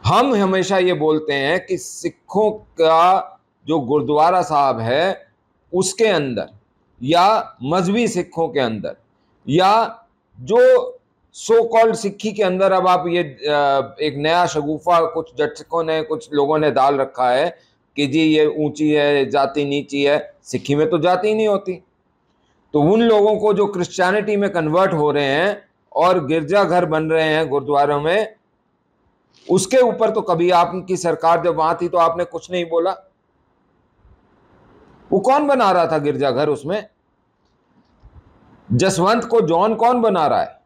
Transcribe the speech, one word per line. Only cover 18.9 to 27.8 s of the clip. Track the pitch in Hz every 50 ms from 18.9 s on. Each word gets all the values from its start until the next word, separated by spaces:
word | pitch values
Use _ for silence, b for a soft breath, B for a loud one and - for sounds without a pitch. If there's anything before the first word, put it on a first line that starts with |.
है, | 151 147 147 147 147 143 135 -
जाति | - 143 139 139 139 147 143
नीची | 143 139 143 143 - 139 143 143
है। | 139 143 151 147 - - _ _
सिक्खी | - - 127 - - 143
में | 147 156 156
तो | 175 165
जाति | 147 180 180 180 196 214
ही | 214
नहीं | 220 220 214
होती। | 202 190 202 185 185 170 _ _ _ _ _ _ _ _ _ _ _ _ _ _ _ _ _ _ -
तो | 151
उन | 147 160 202 226
लोगों | 233 233 220 208 202 214 214 202
को | 208 214 202
जो | 180 202 202
Christianity | 208 180 175 175 - - 180 180 196 214 202 208 208 202
में | 202 190
convert | 196 175 160 151 151 175 190 185 170
हो | 156 147 147
रहे | 139 143 147
हैं | 135 135 147 175 202 196 - _ _ _ _ _ _ -
और | - 160 180 185 185 156
गिरजाघर | 127 156 165 156 143 185 202 196 170 175 180 180
बन | 160 156 156 160 156
रहे | 160 160 160 156
हैं | 156 156 160 151
गुरुद्वारों | - 143 135 143 147 143